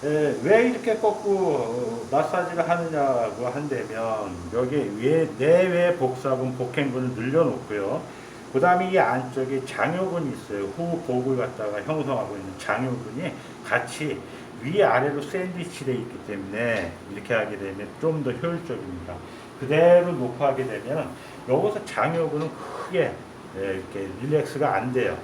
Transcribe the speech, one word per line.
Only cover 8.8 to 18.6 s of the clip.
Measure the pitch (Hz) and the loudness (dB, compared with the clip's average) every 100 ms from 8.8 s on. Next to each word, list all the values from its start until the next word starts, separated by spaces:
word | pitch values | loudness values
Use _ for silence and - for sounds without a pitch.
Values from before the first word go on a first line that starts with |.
| 185 | 4
이 | 185 | 4
안쪽에 | - 123 131 135 127 131 | 4 2 -2 -4 -2 -2
장요근이 | - - 127 180 185 170 143 | -4 0 0 2 0 -2 -2
있어요. | 113 - 101 98 160 | -6 -6 -4 -4 -4
후복을 | 170 165 - 127 131 127 | -2 -2 0 0 2 0
갖다가 | 110 - 107 104 | 0 -4 -4 -4
형성하고 | 120 156 139 131 120 101 | -2 -2 0 -2 -2 -6
있는 | 95 92 | -10 -8
장요근이 | - 107 131 123 120 123 175 - - - | -2 0 0 -2 -6 -6 -6 -8 -14 -14
같이 | - 123 - - 151 - - - - - | -2 -2 -2 -4 -4 -4 -10 -14 -14 -8
위아래로 | 127 196 160 120 143 143 | -2 4 6 6 4 0
샌드위치 | - 190 185 175 165 - | -4 -4 -4 -6 -8 -6
돼 | 131 | -2
있기 | 120 120 - - | -2 -4 -10 -8
때문에 | 101 95 104 120 107 85 - - | -8 -6 -2 0 0 -2 -10 -10
이렇게 | 101 95 | -10 0
하게 | 113 104 101 | 0 0 -4
되면 | 98 95 104 - | -6 -8 -10 -2
좀 | 160 156 | 0 0
더 | 127 | -2
효율적입니다. | - 170 170 | -2 -4 -4